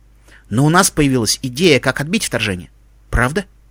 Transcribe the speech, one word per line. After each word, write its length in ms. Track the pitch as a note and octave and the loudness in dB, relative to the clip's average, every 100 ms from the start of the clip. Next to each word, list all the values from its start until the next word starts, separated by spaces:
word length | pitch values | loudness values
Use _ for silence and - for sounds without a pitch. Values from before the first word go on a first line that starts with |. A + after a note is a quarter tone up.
| _ _ _ - _ | _ _ _ -20 _
Но 160 | G#2+ D3+ | 0 4
у 40 | |
нас 200 | F3 - | 4 2
появилась 500 | - C#3+ B2+ G#2 - | 0 0 0 -2 -4
идея, 360 | C3 B2 F3+ B2 | -8 0 2 4
как 220 | C3+ - | 2 -4
отбить 240 | D3+ F#3 - | -4 -4 -4
вторжение. 460 | A2+ G#2+ F2+ D#2 _ _ _ _ | -4 -4 -6 -10 _ _ _ _
Правда? 320 | A#2 B2+ F3+ - _ _ | -2 0 -2 -8 _ _